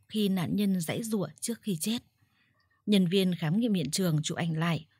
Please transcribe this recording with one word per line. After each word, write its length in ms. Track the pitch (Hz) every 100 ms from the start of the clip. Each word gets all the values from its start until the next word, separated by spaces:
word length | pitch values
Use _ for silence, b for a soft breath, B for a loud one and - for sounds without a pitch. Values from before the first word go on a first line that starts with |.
| -
khi 200 | 214 202
nạn 280 | 190 143 190
nhân 240 | 202 185
giãy 220 | 160 107
giụa 260 | 226 214 170 -
trước 220 | - 220
khi 140 | 214 160
chết. 220 | 214 240 - _ _ _ _ _ _ _ -
Nhân 200 | 202 180
viên 280 | 196 185
khám 260 | 175 156 202
nghiệm 140 | 240
hiện 160 | 190 139
trường 320 | 175 180 156
chụp 160 | 151 -
ảnh 200 | 165 156
lại 280 | 170 156 -